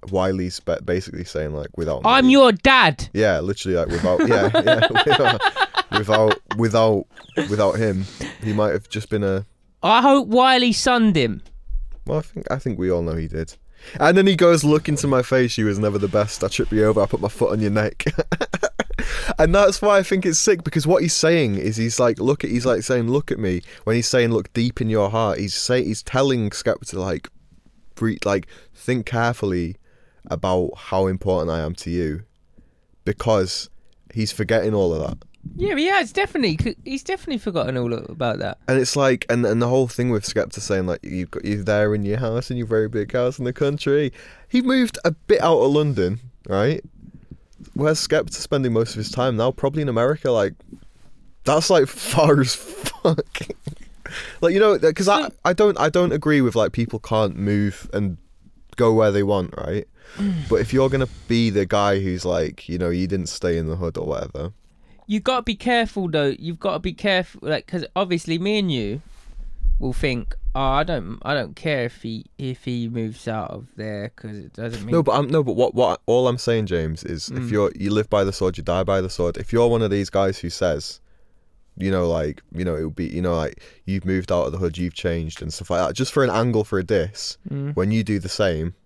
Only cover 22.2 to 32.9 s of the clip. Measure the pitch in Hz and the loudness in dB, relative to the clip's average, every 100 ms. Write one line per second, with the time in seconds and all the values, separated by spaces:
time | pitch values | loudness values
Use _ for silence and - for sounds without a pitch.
22.2 | 113 147 - 120 123 110 110 127 113 135 | 0 0 0 0 2 0 2 0 2 0
23.2 | 147 - 107 90 - - - 117 117 131 | -2 -4 -2 -2 -4 -10 -2 0 2 2
24.2 | 117 110 - - 120 - 110 110 101 113 | 4 2 -2 -2 -2 -2 -2 2 2 2
25.2 | 110 87 98 - - 123 101 107 - 131 | 0 -2 -4 -6 0 0 0 -4 -4 0
26.2 | 139 131 104 - - 104 - 98 92 82 | 2 2 -2 -4 -4 -4 -4 -6 -4 -6
27.2 | - - _ - _ _ - - 113 107 | -8 -20 _ -20 _ _ -20 -4 -4 -2
28.2 | 101 101 - - - - - 127 107 117 | -2 -2 -4 -20 -20 -12 -4 -4 -2 0
29.2 | 117 120 104 90 82 87 _ _ _ _ | 0 0 -2 -2 -4 -8 _ _ _ _
30.2 | - 87 95 92 90 - - 95 95 92 | -8 -4 0 0 0 -6 -4 0 0 0
31.2 | 98 90 82 82 80 92 - 85 80 76 | -2 -2 0 -2 -4 -6 -6 -4 -4 -6
32.2 | 104 _ _ - - _ _ | -12 _ _ -20 -20 _ _